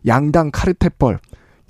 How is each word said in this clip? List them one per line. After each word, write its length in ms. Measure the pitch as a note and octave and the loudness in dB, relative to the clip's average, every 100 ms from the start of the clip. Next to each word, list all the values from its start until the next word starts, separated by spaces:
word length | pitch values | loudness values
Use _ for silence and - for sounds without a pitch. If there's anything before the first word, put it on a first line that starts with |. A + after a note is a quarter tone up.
| - | 0
양당 420 | A#2 D3 E3 D#3 | 2 2 0 0
카르텔법 680 | - - F3+ F3 - B2+ - - - _ _ - | -2 -2 0 -2 0 0 -2 -8 -20 _ _ 4